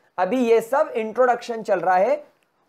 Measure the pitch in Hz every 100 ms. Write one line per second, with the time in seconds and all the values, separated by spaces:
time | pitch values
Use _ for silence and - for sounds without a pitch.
0 | _ - 185 262 233 226 220 277 302 233
1 | 220 214 254 233 - 233 220 185 170 185
2 | 214 302 - _ _ _